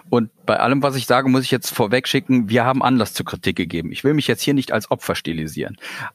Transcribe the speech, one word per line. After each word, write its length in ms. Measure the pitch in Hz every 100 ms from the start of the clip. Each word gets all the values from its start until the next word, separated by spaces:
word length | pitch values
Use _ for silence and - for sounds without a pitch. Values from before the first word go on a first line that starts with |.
| -
Und 220 | 120 110 _ -
bei 120 | 110
allem, 220 | 117 139
was 140 | 139 135
ich 100 | 120
sage, 240 | 127 135
muss 140 | 127
ich 80 | 131
jetzt 180 | 127 -
vorweg 380 | - 113 123 -
schicken, 420 | 139 - 127 107
wir 160 | 117 120
haben 160 | 135
Anlass 320 | 123 127 107
zur 140 | - -
Kritik 280 | 82 - 92
gegeben. 360 | 87 85 80
Ich 120 | -
will 120 | 135 151
mich 100 | -
jetzt 160 | 117
hier 140 | - 143
nicht 160 | 131
als 180 | 110 104
Opfer 240 | 135 -
stilisieren. 640 | 87 - 80 78 73 64 - - - 131